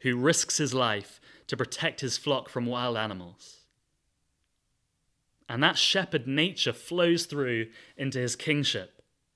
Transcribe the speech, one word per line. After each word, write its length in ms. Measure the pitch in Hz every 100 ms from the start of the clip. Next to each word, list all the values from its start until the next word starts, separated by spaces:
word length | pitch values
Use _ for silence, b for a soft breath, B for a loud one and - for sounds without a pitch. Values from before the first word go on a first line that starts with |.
who 140 | 131 123
risks 420 | 139 165 - -
his 140 | 143
life 480 | 127 120 104 - - B B -
to 80 | 131
protect 460 | 127 - 165 -
his 140 | 131 -
flock 320 | 147 131 -
from 180 | 127 120
wild 300 | 123 123 113
animals. 640 | 107 95 87 - - - _ _ _ _ _ _ _ _ _ _ _ _ _ _ _ _ _ _ -
And 120 | 117
that 160 | 165 -
shepherd 520 | - 196 180 151 120
nature 440 | 143 180 - 127
flows 540 | - - 175 175 170 -
through 400 | 143 127 113 110 B B -
into 240 | 135 127
his 160 | 123 -
kingship. 560 | 156 147 139 107 90 _ _ _ _